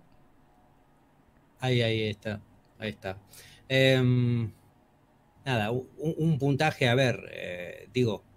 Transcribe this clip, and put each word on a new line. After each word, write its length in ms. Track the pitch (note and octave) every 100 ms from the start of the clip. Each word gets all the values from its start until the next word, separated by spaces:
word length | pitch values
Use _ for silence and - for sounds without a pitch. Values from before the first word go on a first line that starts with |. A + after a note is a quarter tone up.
| _ _ _ _ _ _ _ _ _ _ _ _ _ _ _ -
Ahí, 220 | C3 B2
ahí 220 | A2+ A2
está, 360 | G#2+ G2+ A2 G#2 - _ _ -
ahí 120 | A2
está. 260 | G2+ F#2+ G2 - - - - -
Em, 880 | C3+ C3+ C3 B2+ B2 A#2+ A#2+ A2 - _ _ _ _ _ _ _ _ C3+
nada, 260 | B2 G#2
u-, 160 | B2+ - -
un, 180 | D#3 D#3
un 200 | D#3+ D3
puntaje, 480 | C#3 C#3+ D#3 - B2+
a 80 |
ver, 240 | B2 B2+ F#2+ F#2
eh, 560 | - F2+ F2 F2 E2 F2+
digo, 300 | B2 A#2+ F#2+ -